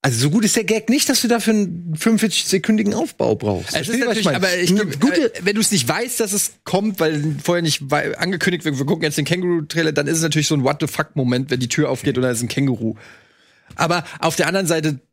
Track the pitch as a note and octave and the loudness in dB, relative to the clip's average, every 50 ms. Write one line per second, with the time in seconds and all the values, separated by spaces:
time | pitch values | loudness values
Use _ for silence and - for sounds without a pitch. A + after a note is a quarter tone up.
0 | - C3+ A#2+ A2+ B2+ D3 D#3 A#3 G#3+ G#3+ - A#3 G#3+ - A3 G#3+ G#3+ - B3 D4+ | 0 0 0 2 0 2 2 2 2 2 2 2 2 2 0 0 2 2 2 2
1 | - - C4 - - A3 A#3 A3+ - A3 A3 G#3 G3+ F3 E3+ E3+ F3 E3+ D#3 D#3 | 2 2 0 0 2 2 0 2 2 2 2 2 2 0 -4 -8 -6 -6 -6 0
2 | - A3+ A3+ G#3 G#3+ G3+ - - - - - F3+ - - G#3+ G#3+ G#3+ G3+ G#3 G#3+ | 2 2 4 4 2 2 0 -2 0 0 0 0 2 2 2 2 2 0 0 0
3 | E4 - - _ B2+ A#2 - C#3 - G#2 G2 F2 F2 - - D#3 B2+ F3 A#3+ B3 | -2 -4 -2 _ 2 2 2 2 0 -2 -2 -2 -4 -4 -4 -4 -2 0 0 0
4 | B3+ A#3+ G#3 A3 G3 D#3+ F3 F3+ F#3 F#3 F3+ F3+ F3+ E3+ F#3 G#3 G#3 E3+ C3 C#3 | 0 0 0 2 2 0 2 2 2 2 2 2 2 4 4 2 2 -2 0 2
5 | F3 C#4+ E4 E4+ C#4+ A3 - F#3+ F3 G3 G3+ A3+ G#3+ - G#3 D#3+ A#2+ B2+ D#3 G3 | 2 2 4 2 2 0 -2 -2 -2 0 0 2 0 2 0 0 0 0 -2 -2
6 | A#3+ B3+ - - A3+ F#3+ G3+ G3+ - - - _ _ - - F#3+ G#3 A3 F#3+ - | -2 -4 -2 -4 -2 -2 -2 -2 -4 -4 -8 _ _ -2 0 0 0 0 0 0
7 | E3 D#3 D#3+ D3 D3 D#3 D3 C#3+ - - F3 F3 E3 D#3 C#3+ - D3 C3+ D3 D3 | 0 0 0 0 -2 -2 -4 -2 0 0 0 2 0 0 -2 -2 -2 -2 -2 0
8 | - - - - - F3 F#3+ E3 - F#3 F3+ E3 - D#3+ C#3+ C3 C#3 C#3+ E3+ D#3+ | 0 -2 -4 -4 -4 -4 -2 0 0 0 -2 -2 -2 -4 -2 -2 -2 -2 0 0
9 | D#3+ D3+ D3 - D3 - F3 F3+ F3+ F3+ F3 E3 D3+ - - E3+ E3 D#3 D3 D3 | 0 -2 -2 -2 -2 -2 -2 -2 0 0 0 -2 -2 -4 -2 0 0 0 0 0
10 | C#3+ C#3 E3 D#3+ E3 D#3+ D#3 D#3 D3 - D#3+ C#3+ B2+ C3+ D3 - - D3 - - | 0 0 0 0 0 0 0 0 0 2 0 2 2 0 0 0 -4 -4 -4 -6
11 | G#3+ - _ D3+ C3 B2 B2 B2+ C3+ - B2 C3 B2+ A#2+ - - D3+ C3+ C3 - | -6 -4 _ -2 0 0 0 0 0 -2 -2 -2 -2 -2 0 0 0 0 0 -2
12 | - D3 A2+ A#2+ B2 B2+ A#2+ A2+ A#2+ A2 - C#3 C#3 C3+ B2 G#2+ A2+ A2 G2 - | -2 -2 0 0 0 0 0 -2 -4 -4 -2 0 0 0 0 -2 -4 -6 -6 -6
13 | - - - - _ _ _ _ _ _ _ _ _ - - - D#3+ D#3+ F3 F3 | -16 -20 -20 -20 _ _ _ _ _ _ _ _ _ -18 -4 -4 -2 0 0 -2
14 | D3+ - - - - E3 D#3+ - D#3+ D#3 F3+ G3 F#3+ D#3 E3 D#3+ D#3 D#3 D3 C3 | -4 -8 -10 -2 -2 -2 0 2 0 0 2 0 0 2 0 0 0 -2 -2 -4
15 | _ _ | _ _